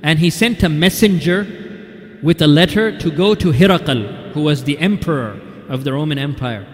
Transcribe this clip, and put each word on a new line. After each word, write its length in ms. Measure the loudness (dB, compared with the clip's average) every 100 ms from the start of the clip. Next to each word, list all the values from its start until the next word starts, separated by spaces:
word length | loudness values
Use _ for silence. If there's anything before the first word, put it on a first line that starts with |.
and 160 | 2 2
he 120 | 2
sent 320 | 2 -2 2
a 80 | 0
messenger 760 | 4 2 4 2 4 0 -2 -2 -10 -14 -16 -18 -20 -20 -4
with 180 | 0 4
a 60 | 4
letter 500 | 6 4 2 -2 -2
to 140 | -4
go 240 | 0 0
to 180 | 2 2
Herakl, 800 | 4 4 4 0 -4 -4 -10 -10
who 80 | -4
was 240 | -2 -2
the 140 | -2 -2
emperor 600 | -2 -2 -2 -4 -4 -10 -16 -20 -10
of 160 | -6
the 80 | -4
Roman 240 | -4 -4 -4
Empire 480 | -6 -6 -6 -6 -12